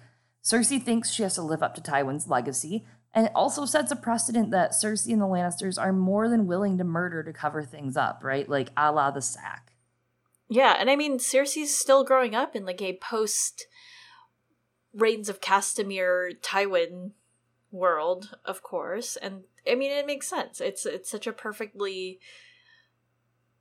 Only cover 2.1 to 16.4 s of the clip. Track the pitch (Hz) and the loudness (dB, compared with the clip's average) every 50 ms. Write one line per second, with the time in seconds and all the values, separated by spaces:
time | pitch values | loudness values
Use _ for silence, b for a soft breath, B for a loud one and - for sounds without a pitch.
2.1 | 139 156 - - 143 123 123 143 127 - - 151 202 226 - b b b b b | -2 -4 -2 0 0 0 0 0 -4 -4 -4 -4 -6 -6 -6 b b b b b
3.1 | b 226 226 - - - 202 285 - 294 285 - - 302 302 - 285 - - 233 | b 2 2 4 4 2 2 2 0 -2 -2 0 0 0 0 0 -4 -4 -2 -2
4.1 | 233 233 - - 226 240 214 214 190 180 170 - - - - 214 220 208 - 233 | -2 0 0 0 0 0 2 2 4 2 2 2 2 0 -2 -2 -2 -2 -2 0
5.1 | 233 214 202 190 185 180 180 175 170 - 190 190 185 - - 190 190 190 185 185 | 2 2 2 2 2 0 0 0 -2 -4 -4 -4 -2 -2 0 2 2 2 2 4
6.1 | 196 208 220 233 240 226 208 175 175 185 208 202 185 180 185 175 165 170 180 175 | 4 2 2 4 4 4 4 2 2 0 2 2 0 0 0 0 0 -2 -2 -2
7.1 | 165 160 156 160 156 - - 147 143 156 147 - 160 151 143 135 127 151 127 - | -4 -6 -8 -8 -8 -4 -4 -4 -2 -4 -6 -8 -10 -10 -8 -4 -2 0 0 0
8.1 | - - - 135 135 143 - - 143 139 127 - - 147 151 151 151 151 139 139 | -2 -4 -4 -2 -2 -2 -2 0 0 -2 -2 -2 0 2 2 4 4 4 2 2
9.1 | 135 139 131 - - - - - - - - _ _ _ _ _ _ _ _ _ | 0 -2 -4 -6 -6 -8 -10 -12 -12 -14 -16 _ _ _ _ _ _ _ _ _
10.1 | _ _ _ _ _ _ _ - 214 247 269 226 - - 202 254 277 285 294 294 | _ _ _ _ _ _ _ 0 4 6 6 8 6 6 4 4 4 4 2 0
11.1 | 269 247 - - - 262 285 285 - 311 294 285 - - - - 269 277 262 262 | -2 -2 0 2 2 2 2 2 0 -4 -2 -2 -2 0 4 6 6 6 6 6
12.1 | 262 262 254 220 214 233 285 320 - 214 196 185 180 - 202 185 180 185 - - | 4 4 4 2 0 0 -2 -2 -4 -6 -6 -6 -6 -4 -4 -6 -6 -6 -8 -4
13.1 | 247 220 220 208 - - - - - - - - B B B B B B B B | -2 -2 0 0 0 -2 -2 -4 -6 -10 -18 -20 B B B B B B B B
14.1 | B B B B B _ _ _ _ _ _ _ _ _ _ _ - 208 233 226 | B B B B B _ _ _ _ _ _ _ _ _ _ _ -4 0 2 2
15.1 | 233 214 208 208 196 - - - 196 202 202 - - - 202 196 196 190 185 180 | 2 0 -2 -8 -8 -6 0 2 2 2 2 2 -2 -4 -4 -4 -2 -2 2 2
16.1 | 180 180 180 175 175 - | 2 2 0 -2 -6 -8